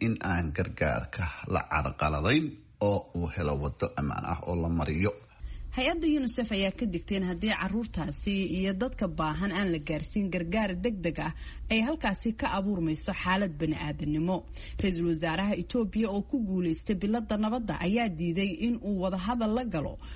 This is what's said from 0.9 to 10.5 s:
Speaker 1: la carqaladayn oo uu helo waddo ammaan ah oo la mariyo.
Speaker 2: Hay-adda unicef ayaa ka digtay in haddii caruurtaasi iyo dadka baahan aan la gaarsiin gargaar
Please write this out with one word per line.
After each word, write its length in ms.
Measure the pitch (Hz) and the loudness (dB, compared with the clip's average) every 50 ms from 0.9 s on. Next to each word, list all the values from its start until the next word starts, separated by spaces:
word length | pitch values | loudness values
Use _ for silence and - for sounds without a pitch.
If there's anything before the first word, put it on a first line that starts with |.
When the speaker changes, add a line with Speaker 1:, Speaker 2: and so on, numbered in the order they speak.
| 62 60 60 - - - 90 80 - - - - | 2 0 -2 -6 -6 -4 -4 -4 -4 -6 -6 -2
Speaker 1:
la 140 | 95 80 - - | 0 0 0 0
carqaladayn 760 | - 78 71 69 71 - 73 76 78 73 80 101 135 156 160 139 - - - - - - | 0 0 0 0 -2 0 0 0 2 2 2 4 4 4 4 2 -4 -8 -18 -16 -6 0
oo 300 | 104 101 101 90 - - - 90 | 2 2 2 2 0 -4 -4 -2
uu 100 | 85 80 - | -2 -2 -2
helo 180 | - 80 73 71 69 | 0 0 0 0 0
waddo 300 | 71 71 - - - - - - | 0 -2 -2 -2 -2 -2 -2 -2
ammaan 280 | 71 71 - - - | -2 -2 -2 -2 -2
ah 140 | - 85 80 - | -4 -4 -4 -2
oo 100 | - 87 | -2 0
la 140 | 85 82 85 | 0 2 2
mariyo. 420 | 85 82 76 76 76 80 98 110 - - - - - - - - - - - - | 2 2 2 2 2 2 2 2 0 -2 -12 -20 -18 -12 -10 -10 -8 -8 -8 -6
Speaker 2:
Hay-adda 380 | - 262 254 294 359 339 320 320 | -2 0 2 2 2 2 4 4
unicef 420 | 302 302 262 233 - - 233 220 | 4 4 2 0 0 -2 -2 0
ayaa 200 | 214 190 196 190 185 | 2 2 2 0 0
ka 120 | - 247 | 0 -2
digtay 320 | 208 175 165 - - 202 196 | -2 -2 -2 -2 -2 0 0
in 60 | 190 180 | 0 0
haddii 240 | 180 170 190 220 196 | 0 0 0 0 0
caruurtaasi 800 | 151 180 190 196 226 240 - - 180 151 - 143 - - 202 196 196 190 170 160 185 | 2 0 0 0 -2 -2 -2 -4 -4 -4 -4 -4 -4 -2 0 0 0 0 0 0 0
iyo 160 | 190 196 190 | 0 0 0
dadka 320 | 185 240 262 254 - 214 180 | 0 -2 -2 -2 -2 -2 -2
baahan 440 | 156 160 160 156 156 160 190 202 | 0 0 0 0 0 0 0 0
aan 180 | 165 190 202 185 | 0 0 2 2
la 60 | 165 156 | 0 0
gaarsiin 540 | 147 - 156 151 156 - - 214 196 185 | 0 -2 -2 -2 -2 -2 -2 0 0 0
gargaar 420 | 165 180 170 170 | 0 -2 -2 0